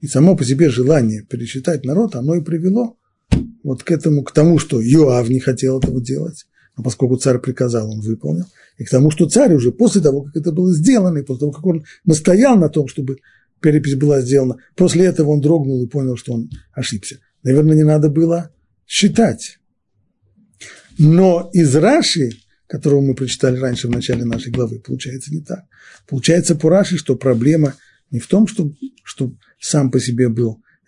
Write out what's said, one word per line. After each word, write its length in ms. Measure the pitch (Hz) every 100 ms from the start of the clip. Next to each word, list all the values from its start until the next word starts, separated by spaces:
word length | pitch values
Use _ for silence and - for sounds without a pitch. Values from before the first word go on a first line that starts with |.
И 60 | 147
само 300 | 131 165 180
по 80 |
себе 240 | 120 135 160
желание 540 | 117 127 156 113 107
пересчитать 600 | 104 120 117 131 131 156
народ, 300 | 131 156 226
оно 200 | 131 131
и 80 | 175
привело 560 | 156 165 175 208 233 _ _ _ _ - - -
вот 180 | 147 131
к 80 | -
этому, 320 | 165 160 147
к 100 | -
тому, 260 | - 156 165
что 220 | - 127
Йоав 480 | 113 151 147 123 117
не 120 | 127
хотел 400 | 131 123 131 131
этого 200 | 131 131
делать, 460 | 120 135 151 - - _ _ -
но 80 |
поскольку 320 | 120 - 123 127
царь 220 | 135 123
приказал, 520 | 131 127 127 117 110
он 100 | 107
выполнил, 460 | 107 110 143 160 185 _ _ _
и 80 |
к 60 | 110
тому, 200 | 127 147
что 180 | 151 160
царь 260 | - 269
уже 180 | 156 120
после 300 | 117 226 196
того, 220 | 151 139
как 120 | 139 165
это 160 | 151
было 200 | 160 180
сделано, 440 | 165 170 254 180 160
и 60 |
после 160 | 135 127
того, 120 | 147
как 120 | 143
он 200 | 180 165 156 -
настоял 540 | - 156 - 185 277 233
на 100 | 156
том, 180 | 160 135
чтобы 320 | - 131 135 _ _ _ _
перепись 360 | 156 151 147 139
была 240 | 147 139
сделана, 380 | 123 139 131 127 _ -
после 300 | 180 165 185
этого 240 | 165 151
он 100 | 151
дрогнул 420 | 143 165 135 131
и 60 | 120
понял, 280 | 147 135 120
что 180 | -
он 160 | 120 113 - _
ошибся. 460 | - 131 107 - - _ _
Наверное, 340 | 127 135 151 156
не 80 |
надо 240 | 151 151 151
было 440 | 143 165 170 170 _ _ _ _
считать. 720 | - 202 - 226 117 - _ _ _ _ _ _ _ _ _ _ _ - - _ -
Но 500 | 151 165 190 175 180
из 240 | 190 156 135
Раши, 560 | 180 196 - 175 127 110 _ _ _
которого 340 | - 151 143
мы 140 | 139
прочитали 420 | 127 131 - 135 127
раньше 300 | 131 120 123
в 60 |
начале 320 | 120 120 120
нашей 260 | 120 117 120
главы, 300 | 120 120 113
получается 520 | - 131 131 127 139
не 100 | 156
так. 220 | 151 185 _ _ - - _
Получается 480 | 135 - 170 - 160
по 120 | 160
Раши, 280 | 185 202 170
что 160 | -
проблема 600 | 123 135 120 123 160 147 131 _ _ _
не 80 | 120
в 80 | -
том, 220 | 196 214
что, 260 | - 151 - 269 _
что 320 | - - 131 - _ _
сам 320 | - 151 135
по 80 | 127
себе 280 | 120 120 127
был 320 | 113 117 107 _ _